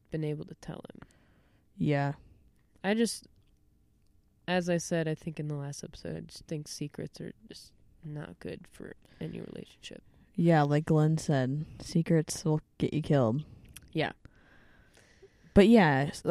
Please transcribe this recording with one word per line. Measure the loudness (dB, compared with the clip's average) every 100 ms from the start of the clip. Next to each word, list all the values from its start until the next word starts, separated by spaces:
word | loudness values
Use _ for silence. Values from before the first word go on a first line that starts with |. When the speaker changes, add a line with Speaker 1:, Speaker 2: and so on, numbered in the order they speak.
| _
Speaker 1:
been | -6
able | -4 -6 -10
to | -16
tell | -14 -14 -16
him. | -20 -20 _ _ _ _ _ _ -4
Speaker 2:
Yeah. | -2 0 -2 -6 -14 _ _ _ _ _
Speaker 1:
I | -4
just, | 0 -2 -4 -16 _ _ _ _ _ _ _ _ _ _ _ -4
as | -2 -2
I | -2
said, | -2 -4 -4
I | -6
think | -8 -10
in | -8
the | -8
last | -10 -12
episode, | -16 -14 -12 -12
I |
just | -12 -18 -12
think | -12 -10
secrets | -12 -10 -10 -14 -12
are | -16 -16 -20
just | -20 -20 _ _ _
not | -14 -12 -12 -14
good | -14 -14 -16
for | -18 -18 -18 _ -14
any | -12 -12
relationship. | -14 -14 -16 -18 -18 -18 -20 _ _ 2
Speaker 2:
Yeah, | 6 6
like | 6 2 4
Glenn | 4 4 2
said, | 2 0 0 -4 -8 -14
secrets | -2 0 2 2 0 -4 -2
will | -2 -4 -4
get | -4
you | -2
killed. | 2 4 4 0 -4 -16 -20 -20 -10
Speaker 1:
Yeah. | -6 -6 -8 -20 _ _ -20 -20 _ _ _ _ _ -20 _ _
Speaker 2:
But | 6 8
yeah, | 8 8 4 0
s-, | -2 0